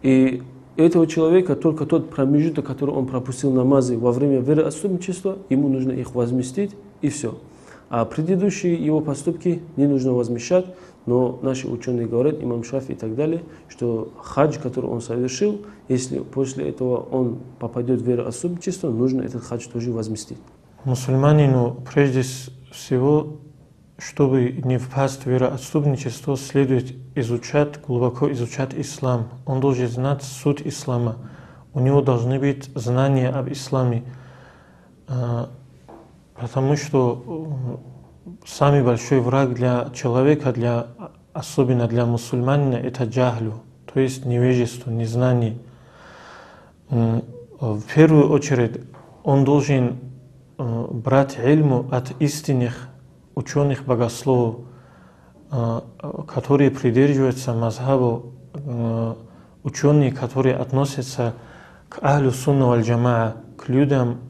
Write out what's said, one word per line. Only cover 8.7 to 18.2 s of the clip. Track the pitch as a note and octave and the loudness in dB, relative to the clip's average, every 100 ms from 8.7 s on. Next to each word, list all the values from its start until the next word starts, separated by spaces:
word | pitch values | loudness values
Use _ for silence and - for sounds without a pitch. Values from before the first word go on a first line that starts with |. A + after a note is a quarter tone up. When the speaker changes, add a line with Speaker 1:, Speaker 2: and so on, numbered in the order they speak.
| E3+ | 0
Speaker 1:
его | D3+ D#3 | 0 0
поступки | D3+ C3+ - E3 F3+ E3 - - | 0 -4 -4 -2 -2 -2 -6 0
не | C#3+ | 2
нужно | C#3 B2+ | 2 2
возмещать, | B2 A#2 A#2 - F3+ F#3 - - - - | 0 0 -4 0 0 0 -14 -20 -12 0
но | B2 B2 - | 2 2 -2
наши | C3+ C3 C3 | -4 -4 -6
ученые | A#2+ - B2 A2+ | -6 -4 -4 -2
говорят, | A#2 C#3 D3+ | 0 0 0
имам | B2+ A#2 A#2 | -4 -6 -6
Шафи | C3+ C3 | -8 -6
и | - | -8
так | A2 A2+ | -6 -2
далее, | D#3 E3 D#3+ - - | -2 -2 -8 -20 -20
что | - A#2+ A2+ A2 - | -6 -4 -2 -6 -14
хадж, | - - C#3+ C3+ | -6 2 2 2
который | B2+ B2+ - | -6 -6 -4
он | A#2 | -6
совершил, | A2+ A#2+ B2+ - G#3 G#3 - - - | -4 -4 -4 0 -2 -2 -10 -20 -2
если | B2+ B2+ C#3 | -2 -2 -6
после | - C3 C3 C3+ D3 | -4 -4 -2 -2 -6
этого | - B2+ B2 | -2 -2 -2
он | - C3 B2 B2+ - - | 0 0 0 -2 -12 -10
попадет | A#2 B2 A#2+ B2 | -6 -4 0 0
в | A2+ | 2
вероотступничество, | A#2+ | 0